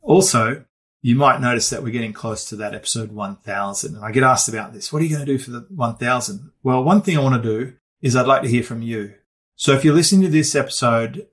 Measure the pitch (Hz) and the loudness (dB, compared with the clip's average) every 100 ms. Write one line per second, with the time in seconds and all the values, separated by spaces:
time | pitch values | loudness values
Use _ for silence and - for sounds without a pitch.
0 | - 165 185 123 113 143 _ _ _ _ | 4 4 6 2 0 -2 _ _ _ _
1 | 127 123 139 131 127 120 - - 123 120 | 0 4 4 4 0 0 -2 -4 -6 -6
2 | 113 104 113 107 - 107 107 104 - - | -6 -8 -8 -8 -10 -10 -10 -8 -6 -6
3 | 110 107 98 98 - 101 101 101 - 92 | -6 -8 -10 -10 -8 -6 -4 -6 -8 -10
4 | 107 113 131 123 - 113 107 110 - 151 | -4 2 4 2 0 -4 -10 -12 -8 -2
5 | 160 151 143 135 127 120 - 190 120 117 | -2 -2 -2 -4 -4 -14 -14 -6 -4 -2
6 | 120 127 120 101 127 _ 135 127 131 196 | -2 -2 -2 -10 -16 _ -2 0 4 2
7 | 196 160 135 127 113 110 135 - _ _ | 4 0 2 0 0 -4 -6 -12 _ _
8 | - 123 123 135 139 120 113 117 117 113 | 0 2 4 2 4 0 -2 -8 -8 -8
9 | 101 - _ _ _ _ - 135 156 151 | -8 -14 _ _ _ _ 0 4 4 4
10 | 170 196 185 156 147 143 135 - 123 117 | 4 4 4 2 2 0 -2 -2 0 0
11 | 113 139 - | -2 -8 -18